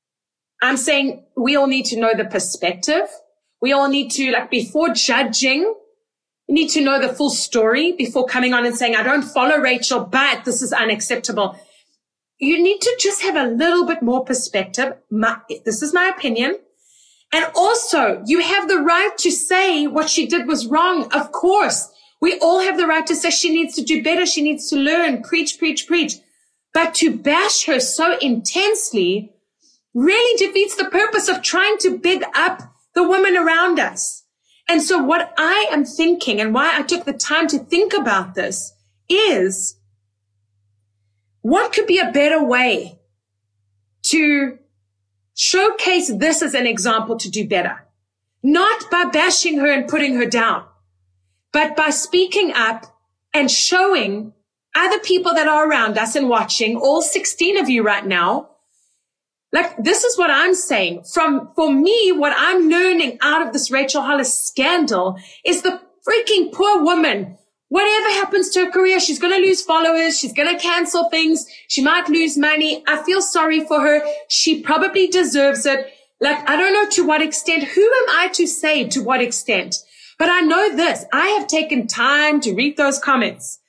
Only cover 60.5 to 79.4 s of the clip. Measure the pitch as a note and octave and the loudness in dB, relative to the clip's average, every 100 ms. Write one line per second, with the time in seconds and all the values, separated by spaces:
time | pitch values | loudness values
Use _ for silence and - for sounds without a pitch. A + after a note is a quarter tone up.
60.5 | F4+ - A3+ F3 F3 - F4 D4 C4+ - | 0 0 -2 -2 -6 -4 0 2 0 -2
61.5 | - D#4 C4+ F4 A#4 F#4+ E4 D4 - D#4+ | -2 2 4 4 4 2 2 0 0 2
62.5 | F#4 D#4+ E4+ F#4 E4+ C4+ - C#4 D#4+ D#4 | 4 4 4 4 2 0 -2 0 0 0
63.5 | C#4 - C4+ C4+ D4 B3+ C#4+ B3+ - - | -4 -2 -2 0 -2 0 -2 0 -4 -4
64.5 | - C#4 F4 C#4 F#3+ F#3 F#3 - - - | -2 0 0 0 0 -2 -6 -14 -6 -2
65.5 | E4 F#4 F#4 - _ - A#4 A#4 G4+ - | 0 -2 -4 -10 _ -2 0 2 0 0
66.5 | - G4+ G4 D#4 E4 D#4 G3+ F#3 - _ | 0 2 4 2 2 0 -2 -8 -14 _
67.5 | _ _ F4 G#4 G#4+ G#4+ G4+ G4 G4 F#4 | _ _ 0 2 2 0 -2 0 0 0
68.5 | F#4 F4+ F4+ F#4 F#4 F4+ - F4 G4 F#4+ | 0 0 2 4 2 0 0 0 4 4
69.5 | F4+ - D#4+ E4 E4 E4 - C4 C#4+ D#4 | 2 2 2 2 2 0 -2 -4 -2 -2
70.5 | F4 F4 F4 F4 E4+ E4+ D#4+ D#4+ D#4+ - | -2 -2 0 0 0 0 0 2 0 -4
71.5 | - - C#4+ C#4 E4+ D4+ D#4 D#4+ C#4+ D4+ | -16 -6 0 2 2 2 0 0 0 0
72.5 | D4+ D#4 D#4 - D4+ E4 F#4+ F#4 E4+ D#4+ | 2 0 -2 -2 -2 0 0 0 0 2
73.5 | D#4 D#4 D4+ D4 D4 - - - - E4 | 0 0 0 2 2 0 -6 -4 -2 0
74.5 | D#4 - D#4 F#4+ G4 F#4 F#4 C#4+ C#4 C#4 | -2 0 0 0 2 2 2 0 2 2
75.5 | C4+ C#4 C4+ - - _ - C#4 D4 C4+ | 2 -2 -2 -6 -14 _ -4 -2 0 0
76.5 | D4+ G4 G4+ G#4 F#4 D4 D4+ D#4 - - | 0 2 2 2 0 2 0 0 -4 -2
77.5 | D#4+ C4+ F4+ A4 B4+ - E4 F4+ F4+ E4+ | -2 0 2 4 4 2 0 0 0 -2
78.5 | - D#4 D4+ A#3 C4 A3 B3+ A#3+ - | -2 -2 -2 -2 -4 -2 0 -2 -4